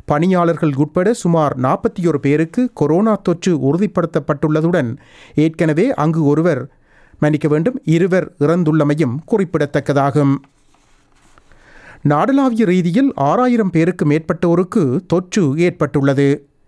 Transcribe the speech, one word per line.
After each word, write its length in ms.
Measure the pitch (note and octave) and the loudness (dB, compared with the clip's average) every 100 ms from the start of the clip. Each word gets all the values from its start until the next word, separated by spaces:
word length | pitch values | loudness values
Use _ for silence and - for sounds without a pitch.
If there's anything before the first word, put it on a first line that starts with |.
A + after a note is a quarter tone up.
பணியாளர்கள் 680 | - D3 F3+ F#3 E3+ D#3+ D#3+ C3+ | -4 0 2 2 0 0 0 0
உட்பட 360 | D3 F3+ F#3 | -2 0 0
சுமார் 480 | A#3 F3 E3 D3 C3 | 0 0 0 0 0
நாற்பத்தி 460 | B2+ F3 A#3 - E3+ | -2 -2 -4 -2 -2
ஒரு 140 | D3 | 0
பேருக்கு 500 | C#3 D3+ D#3+ - B3 | 0 0 -2 -2 -4
கொரோனா 400 | - D3 E3 A3 G#3 | -2 0 0 0 -2
தொற்று 340 | - E3+ F#3+ D#3 | -2 -2 -2 -2
உறுதிப்படுத்தப்பட்டுள்ளதுடன், 1400 | C3+ E3 G#3 - E3+ D#3 C3+ C#3+ D#3 D#3 D#3+ F3 B2 A#2+ _ - - | 0 0 -2 -2 -4 -4 -4 -2 -2 0 0 0 -2 -6 _ -20 -8
ஏற்கனவே 600 | - D#3 D#3+ D#3+ D3+ B3 | -2 0 0 0 0 0
அங்கு 300 | G3 D3+ E3 | 0 0 0
ஒருவர், 460 | C#3+ D3 F3 C3 B2+ _ _ _ _ - | 2 2 0 -2 -6 _ _ _ _ -4
மன்னிக்க 300 | D3+ D3+ D3+ | 0 0 0
வேண்டும், 320 | D3 F3 B3+ | 0 0 -2
இருவர் 480 | - E3 F#3 F#3 - - | 0 0 2 0 -2 -2
இறந்துள்ளமையும் 800 | D3 F3 D#3 D#3 D3 D3 C3+ C3 - | 0 0 2 2 2 0 -2 -4 -4
குறிப்பிடத்தக்கதாகும். 1080 | G#3+ F3+ D#3 D3 D3+ C3+ C#3 C#3 D3 C#3 C#3 - _ _ _ _ _ _ _ _ _ _ - - - - - | -2 -2 -2 -2 -2 -2 0 0 2 0 0 -6 _ _ _ _ _ _ _ _ _ _ -20 -20 -20 -20 -6
நாடளாவிய 640 | D3 D3 F#3 C#4 C4 A3+ | -2 0 2 2 0 0
ரீதியில் 480 | G#3 F#3 E3+ F#3 C#4 | 0 0 0 0 0
ஆறாயிரம் 560 | - C#3 G3 B3+ A#3+ G3 | 0 0 0 2 0 0
பேருக்கு 360 | D#3+ E3+ F3+ D#3 | 0 0 0 0
மேற்பட்டோருக்கு 960 | D3+ D#3+ D#3+ F3 E3+ F#3 A#3 C#3+ C3+ - | 0 -2 -2 0 0 0 0 0 -2 -2
தொற்று 480 | F3 F3+ G#3+ D3+ D3+ | -2 -2 -2 0 0
ஏற்பட்டுள்ளது. 920 | F3 - C#3+ D3+ C#3 C#3 C#3 C#3+ - _ | -2 -2 -4 0 0 2 2 0 -6 _